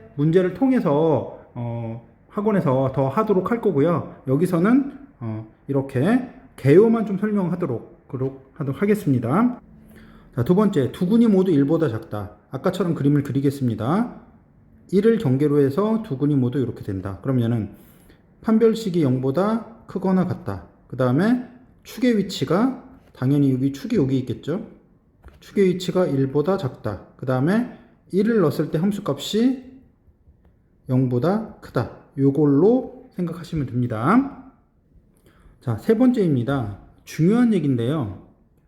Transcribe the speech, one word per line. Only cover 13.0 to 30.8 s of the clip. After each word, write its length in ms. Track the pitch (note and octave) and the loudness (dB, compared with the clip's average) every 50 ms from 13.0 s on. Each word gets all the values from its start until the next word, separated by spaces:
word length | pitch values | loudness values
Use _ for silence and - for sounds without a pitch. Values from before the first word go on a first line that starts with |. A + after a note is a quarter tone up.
| C3+ C#3+ D3 C#3+ C#3 | 0 2 2 2 0
그리겠습니다. 1000 | - B2+ C#3 C#3 C#3+ C3+ - B2+ A#2+ G#2+ - G#2+ B2+ E3+ G#3 B3 B3 - - - - - - _ _ _ _ _ _ _ - _ - | -2 -4 -2 -2 -2 -2 0 -4 -4 -2 -2 -2 -2 0 -2 -2 -4 -6 -16 -20 -20 -20 -20 _ _ _ _ _ _ _ -20 _ -2
일을 280 | F3 G3 G#3 A3+ A3+ G3 | 0 2 4 4 2 2
경계로 420 | - C3 B2+ C3+ D3+ C#3+ C#3+ D3 | 2 0 2 2 2 2 4 4
해서 420 | C#3 C3+ - - G#3 G#3+ A3 A3 A3 | 2 2 2 0 0 0 -2 -2 -4
두 100 | - C#3 | -6 -6
근이 180 | B2 C#3+ D3 D3 | -2 0 0 2
모두 220 | C3+ B2 A#2+ B2 C#3+ | 2 0 0 0 -2
이렇게 240 | A#2+ A2 - - - | -4 -4 -4 -10 -8
된다. 360 | - G2 F#2+ F#2 G2 F#2+ - - | -8 -8 -6 -6 -8 -10 -8 -6
그러면은 480 | C3 C3 B2+ A#2 A2+ A#2+ A2+ G2+ - - - - - _ _ _ - - _ _ _ _ _ | -2 0 0 2 2 0 -2 -2 -6 -10 -18 -20 -20 _ _ _ -20 -20 _ _ _ _ _
판별식이 640 | - A3+ A3 A3 A#3 A3+ G#3+ A3 - G3 E3 F3 D3+ | -2 2 2 4 4 4 2 2 -4 -2 0 0 2
영보다 640 | B2+ B2+ C3 B2+ C3+ C3+ F3 G3 G#3+ A3+ A#3 - - - - - | 2 0 0 0 -2 0 0 0 0 0 -2 -4 -8 -20 -20 -20
크거나 400 | - - F#3+ F3+ F#3+ F#3+ F#3 E3+ | -10 -10 -4 -2 0 0 0 0
같다. 420 | - - - - - G2 F#2 - - _ _ _ | -2 -4 -8 -8 -10 -10 -10 -12 -18 _ _ _
그 100 | - - | -14 -4
다음에 500 | B2 C3 B2 B2 D3+ F#3+ A3+ B3+ B3 - - - - - _ _ _ _ | 0 0 2 2 2 2 2 0 0 -2 -10 -18 -20 -20 _ _ _ _
축의 340 | - - - C4 B3 A3+ | -18 -8 0 0 2 2
위치가 680 | G3+ F3+ - - - C#3 - D#3 G3 A#3+ C4+ B3 - - - - - _ _ _ | 2 -2 -4 -4 -6 -4 -2 0 0 0 0 -2 -6 -14 -20 -20 -20 _ _ _
당연히 400 | - B2+ C3+ C#3+ C#3+ C#3+ C3+ B2+ | -4 0 0 2 2 2 2 2
여기 200 | B2 C3 C#3 C3+ | 0 0 -2 -4
축이 220 | - - A3 B3 | -4 -8 -4 0
여기 220 | G3 C#3 C3 C3+ B2+ | 0 0 0 0 -2
있겠죠. 460 | B2 - G#2+ - - C#3 D#3+ G#3 - - - - _ _ _ _ _ _ _ _ _ - _ - | -4 -4 -8 -8 -6 -8 -8 -8 -8 -12 -20 -20 _ _ _ _ _ _ _ _ _ -20 _ -20
축의 260 | - - - G#3 G3 | -20 -6 0 2 2
위치가 400 | F#3 E3+ F3+ - - D#3+ F#3 F3+ | 4 2 0 -4 -4 0 0 0
일보다 500 | D3+ C#3 C3+ C3+ C3 C3 D3 D3 F3+ G3 | 0 0 0 0 0 0 -2 0 0 -2
작다. 520 | F#3+ D3+ B2 - - - G#2+ G#2 F#2+ - - - | -2 -2 -6 -8 -6 -8 -8 -8 -8 -12 -20 -18
그 100 | - - | -12 -6
다음에 520 | B2+ B2+ B2+ C3+ E3 G3+ A3+ A#3+ - - - - _ _ _ _ - | -2 -2 0 2 2 2 0 -2 -4 -8 -18 -20 _ _ _ _ -4
일을 300 | E3+ F#3+ G#3 A3+ A#3 G#3+ | -2 0 0 2 2 2
넣었을 300 | E3+ C#3+ B2 - D#3 - | 2 2 0 -2 -4 -4
때 80 | - D#3 | -2 -2
함수값이 1040 | E3+ G#3 G3+ G3+ - - C3+ - - - - G#3+ A#3+ C4 B3+ - - - - - - _ _ _ _ _ _ _ _ _ _ _ _ _ _ _ _ _ _ _ | -2 -2 -2 -4 -4 -6 -6 -6 -6 -4 -2 0 0 0 0 -2 -8 -18 -20 -20 -20 _ _ _ _ _ _ _ _ _ _ _ _ _ _ _ _ _ _ _